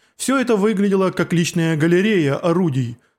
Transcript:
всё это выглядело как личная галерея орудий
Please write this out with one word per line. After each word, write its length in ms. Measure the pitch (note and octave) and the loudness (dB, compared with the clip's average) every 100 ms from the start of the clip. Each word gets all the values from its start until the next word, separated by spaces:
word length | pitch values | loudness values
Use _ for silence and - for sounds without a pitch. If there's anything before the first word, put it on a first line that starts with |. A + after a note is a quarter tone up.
| _ - | _ -10
всё 220 | - C4+ | -2 0
это 180 | B3 G#3+ | 2 2
выглядело 540 | G#3 G3+ G3+ F#3+ F#3 | 0 0 0 2 0
как 240 | - E3+ | -2 -2
личная 420 | F3 E3 E3+ E3 D#3+ | 0 0 0 -2 0
галерея 600 | E3+ F3 G#3+ G3 C#3+ C#3 | 2 2 2 0 0 0
орудий 640 | F3 F3 F3 C3+ A#2+ A#2+ _ | 0 0 0 -2 -4 -8 _